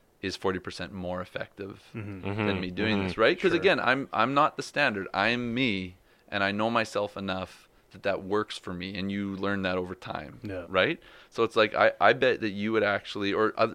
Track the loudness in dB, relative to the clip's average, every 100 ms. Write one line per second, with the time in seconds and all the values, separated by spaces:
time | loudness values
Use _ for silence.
0 | _ -10 -8 -4 -2 -2 -6 -10 -10 -8
1 | -6 -6 -8 -10 -10 -10 -12 -14 -14 -12
2 | -10 -8 -6 -2 -2 -2 -4 -2 0 0
3 | 0 2 2 4 2 2 2 2 2 0
4 | -2 0 2 2 2 0 -6 0 0 0
5 | -4 0 0 0 -2 0 0 0 -6 -12
6 | _ _ -8 -2 0 0 0 0 0 -2
7 | -2 -4 -6 -4 -6 -12 _ _ _ -4
8 | -2 -2 0 0 0 -8 -10 -8 -6 -4
9 | -4 -2 -4 -2 -2 0 0 0 -4 -8
10 | -8 -10 -10 -12 -10 -10 -2 2 2 0
11 | -10 -20 -10 0 2 4 4 6 4 6
12 | 6 6 4 2 -2 -2 0 2 2 0
13 | -4 -4 -2 2 0 2 0